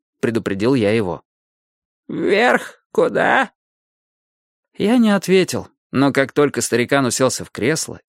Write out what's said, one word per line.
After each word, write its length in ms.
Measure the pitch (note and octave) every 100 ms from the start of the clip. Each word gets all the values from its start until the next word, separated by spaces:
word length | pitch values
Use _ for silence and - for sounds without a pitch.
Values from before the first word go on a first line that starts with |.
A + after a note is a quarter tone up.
| _ _
предупредил 540 | A#2 A2 F#2+ G2 A2 C3+
я 160 | G2+
его. 320 | A2+ F#2+ D#2 _ _ _ _ _ _ _ _ -
«Вверх? 760 | - - G#3 B3 - - - _
Куда?» 600 | - E3 - - B3 B3 _ _ _ _ _ _ _ _ _ _ _ _ -
Я 220 | G3 B3
не 100 | A3
ответил, 600 | G3+ F3+ F#3+ F3 A2 - _ _
но 220 | - C#3
как 200 | C3 C3
только 280 | - C#3+ B2
старикан 440 | - A#2+ A#2 C#3+ B2+
уселся 380 | - C3 -
в 60 | -
кресло, 500 | - A2 D#3 - -